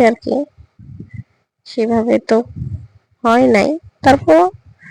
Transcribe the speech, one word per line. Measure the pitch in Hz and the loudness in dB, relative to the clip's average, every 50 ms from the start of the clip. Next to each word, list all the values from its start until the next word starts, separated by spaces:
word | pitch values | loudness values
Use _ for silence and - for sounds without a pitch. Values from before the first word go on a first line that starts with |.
| 254 226 | 2 2
আর | 233 - - | 0 -2 -4
কি, | - - 262 294 - _ - - _ _ _ - - - - - - - - - _ _ _ _ _ _ _ _ - | -4 -4 -4 -4 -8 _ -20 -20 _ _ _ -20 -20 -20 -20 -20 -18 -18 -18 -18 _ _ _ _ _ _ _ _ -12
সেভাবে | - - 220 226 233 226 220 240 233 220 - - | -6 -4 -4 -2 -2 -2 0 0 -2 -2 0 0
তো | 226 220 240 - - - - - - - - - _ _ _ _ _ _ - | 0 0 -2 -4 -8 -14 -12 -12 -12 -14 -16 -18 _ _ _ _ _ _ -2
হয় | 226 226 240 262 254 233 | 0 2 2 2 2 2
নাই, | 202 190 - 302 339 - - _ _ | 2 0 0 -4 -6 -10 -16 _ _
তারপর | - 285 262 277 - - 311 320 349 370 - - _ - - _ - - | 2 2 2 2 2 2 4 4 4 2 -2 -8 _ -20 -20 _ -20 -20